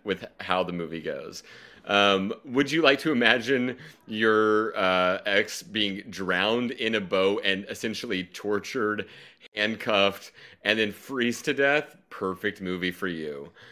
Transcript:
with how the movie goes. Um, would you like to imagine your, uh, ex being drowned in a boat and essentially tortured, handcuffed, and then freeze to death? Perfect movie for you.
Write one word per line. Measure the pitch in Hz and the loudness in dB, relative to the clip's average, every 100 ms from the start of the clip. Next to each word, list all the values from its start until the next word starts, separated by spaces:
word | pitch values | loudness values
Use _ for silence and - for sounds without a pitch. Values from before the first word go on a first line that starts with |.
with | 104 92 - - | -6 -6 -8 -10
how | - 92 | -2 -2
the | 90 | -2
movie | 87 82 82 | -4 -6 -8
goes. | 80 69 82 - - - - - - | -8 -8 -10 -16 -18 -20 -20 -14 0
Um, | 101 101 98 98 113 - | 4 6 4 2 -6 -4
would | 123 139 | 0 0
you | 160 | 4
like | 147 143 | 4 4
to | 156 | 2
imagine | 131 117 123 110 135 123 120 - - - | 2 4 4 2 0 0 -6 -14 -20 -10
your, | 110 110 107 107 107 110 - | 0 4 4 4 4 2 0
uh, | 95 92 90 95 104 | 2 4 4 0 0
ex | 101 110 - | 2 0 -4
being | - 107 104 98 107 | -6 -2 -2 -4 -10
drowned | 95 92 90 101 117 123 | -6 -2 2 2 0 -2
in | 135 113 113 | -4 -2 -2
a | |
boat | 92 95 95 104 | 0 2 2 2
and | 98 95 98 | 0 -2 -4
essentially | 110 117 104 123 95 | -6 -6 -6 -6 -6
tortured, | 90 - 104 104 101 131 107 107 98 - - _ - | -6 -8 -4 -4 -2 -2 -2 -2 -6 -14 -20 _ -12
handcuffed, | 104 107 110 - 104 98 95 - - - - | -2 -2 -2 0 4 4 0 -12 -20 -20 -6
and | 104 110 | 0 2
then | 107 | 0
freeze | 98 - 135 120 117 | -4 -8 -2 -2 -2
to | - | -2
death? | 135 139 147 - - - | 2 2 2 -2 -12 -18
Perfect | - 95 92 104 101 | -6 -6 -4 -6 -6
movie | 92 90 90 | -6 -4 -4
for | 87 95 | -4 -6
you. | 82 78 71 71 - - | -6 -8 -10 -14 -20 -20